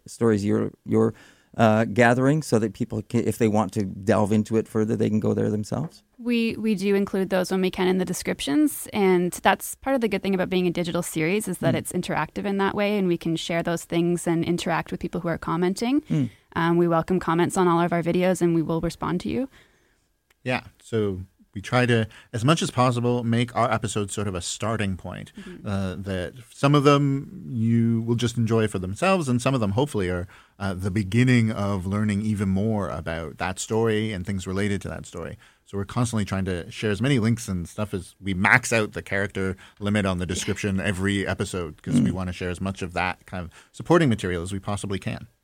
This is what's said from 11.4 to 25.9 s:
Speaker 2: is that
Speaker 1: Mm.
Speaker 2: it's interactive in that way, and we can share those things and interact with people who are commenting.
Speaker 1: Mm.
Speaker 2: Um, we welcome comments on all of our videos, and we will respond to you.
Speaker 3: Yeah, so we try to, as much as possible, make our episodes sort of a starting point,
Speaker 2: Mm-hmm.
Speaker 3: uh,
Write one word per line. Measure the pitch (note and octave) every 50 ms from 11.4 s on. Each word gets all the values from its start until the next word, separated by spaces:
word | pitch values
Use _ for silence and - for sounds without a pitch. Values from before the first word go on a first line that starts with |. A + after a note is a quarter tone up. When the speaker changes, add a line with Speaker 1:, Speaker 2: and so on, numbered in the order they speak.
| G#3 -
Speaker 2:
is | F3 -
that | - E3 E3
Speaker 1:
Mm. | D#3
Speaker 2:
it's | - - -
interactive | F3+ F3 - E3+ - D#3 - - G3 F#3+
in | G3+ G3
that | G3 G3 G3 -
way, | G#3 G#3 G3+ G#3
and | G#3 F#3+
we | F3+ E3+ E3+
can | - E3 E3
share | D#3+ - - E3+ E3+ E3
those | E3+ E3+ E3+ -
things | - - E3+ E3+ E3+ F3 F3 -
and | F3 E3+ E3+ E3
interact | - F3 E3+ - F#3+ E3 D#3 D#3+ -
with | - -
people | - E3+ - F3
who | E3+ E3+
are | E3 E3+
commenting. | - E3 E3 E3 F3+ F3+ G3 - A#3 A#3+ C4+ D4+ -
Speaker 1:
Mm. | - D#3+ D#3 C3 A2+ - _ _ _ -
Speaker 2:
Um, | E3 E3 E3+ E3+ E3+
we | F3 E3+
welcome | E3+ E3 D#3+ - F#3+ F3
comments | - - E3 E3 F3 - - G3
on | F3+ F3
all | E3+ E3+ E3+
of | E3+ E3+
our | E3+ D#3+
videos, | E3+ E3+ F3+ F3+ F#3 F#3 -
and | F3 F3 E3
we | E3 D#3
will | D3 E3 E3
respond | E3+ E3 - - - E3 E3 F3+
to | - G#3
you. | - A#3 C4+ C4+ - - - _ _ _ _ _ _ _ _ _ _ _ _ _ _ _ _
Speaker 3:
Yeah, | B2+ B2+ A2+ - G2 - _ -
so | - A#2+ A2 G#2 G2+ F#2+ F#2 F#2 - _ _ - _ _
we | G2+
try | G2 - - B2+ B2
to, | A#2+ A#2+ A2+ A2 - - - - _ -
as | A2+ A2
much | C#3+ E3 - G#3
as | C#3+
possible, | - C3 B2+ B2+ A#2+ A#2+ A#2 A#2+ A#2+ B2 A#2
make | A#2 A2+ A#2 A#2+ A#2+ -
our | G#2 A#2 B2+
episodes | A2 A2 - G#2+ - G#2+ G2+ F#2+ -
sort | A2 G2+
of | G#2 F#2
a | F2
starting | - - - - - G#2+ A2+ G#2+ G#2 G2 F#2+
point, | F2 - F2+ G2+ - - - - -
Speaker 2:
Mm-hmm. | F#3+ F#3 F3+ - -
Speaker 3:
uh, | G#2+ G2 G2 G2 F#2+